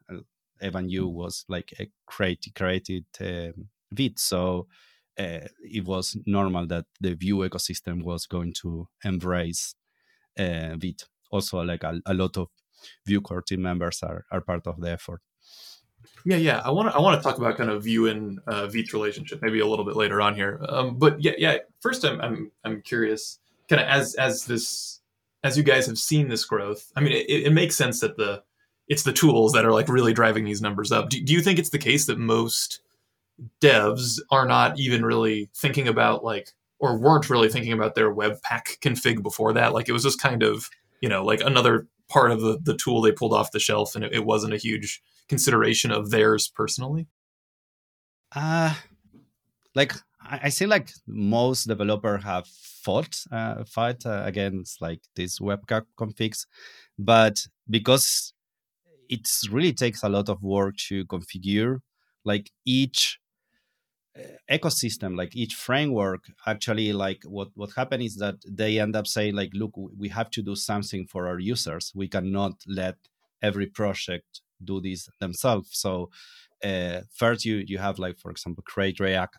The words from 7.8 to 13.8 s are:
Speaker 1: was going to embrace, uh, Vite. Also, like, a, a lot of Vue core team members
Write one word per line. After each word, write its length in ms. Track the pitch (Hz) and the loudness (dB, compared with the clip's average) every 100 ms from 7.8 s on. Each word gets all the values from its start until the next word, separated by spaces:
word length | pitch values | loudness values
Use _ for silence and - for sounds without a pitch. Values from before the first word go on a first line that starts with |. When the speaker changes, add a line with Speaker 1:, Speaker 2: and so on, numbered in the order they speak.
| - 87 | -8 -6
Speaker 1:
was 220 | 87 85 - | -6 -8 -6
going 280 | 90 87 85 | -6 -6 -8
to 260 | 90 82 87 _ | -8 -8 -12 _
embrace, 720 | 104 92 90 90 85 85 - - _ _ _ _ _ - | -6 -4 -2 -2 -2 -6 -10 -12 _ _ _ _ _ -6
uh, 360 | 92 82 80 80 | -4 -4 -6 -8
Vite. 260 | 90 - - _ _ | -8 -10 -18 _ _
Also, 320 | 101 95 92 | -4 -4 -4
like, 220 | 87 85 | -4 -4
a, 160 | 80 85 98 | -6 -6 -4
a 80 | |
lot 240 | 92 92 95 | 0 0 -2
of 100 | 87 _ _ _ - - - | -8 _ _ _ -20 -18 -2
Vue 140 | 101 | -2
core 220 | 101 90 | 0 -8
team 220 | - 92 | -6 -4
members 380 | 92 90 | -2 -2